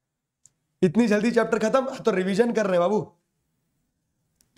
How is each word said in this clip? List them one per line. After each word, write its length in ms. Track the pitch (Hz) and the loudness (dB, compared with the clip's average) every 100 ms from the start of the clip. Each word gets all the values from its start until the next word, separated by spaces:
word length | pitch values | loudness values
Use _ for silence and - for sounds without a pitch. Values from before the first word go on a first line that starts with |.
| _ _ _ _ _ _ _ _ | _ _ _ _ _ _ _ _
इतनी 260 | 185 214 240 | 0 2 0
जल्दी 240 | 208 233 | 0 0
chapter 280 | 233 220 220 | 0 0 -2
खत्म, 360 | 220 254 254 - | 0 0 -2 -4
तो 160 | 196 | -2
revision 400 | 185 185 196 240 | -2 0 0 0
कर 120 | 220 202 | 0 0
रहे 60 | |
हैं 80 | 180 | 2
बाबू। 200 | 175 208 - _ _ _ _ _ _ _ _ _ _ _ _ _ _ | 2 0 -4 _ _ _ _ _ _ _ _ _ _ _ _ _ _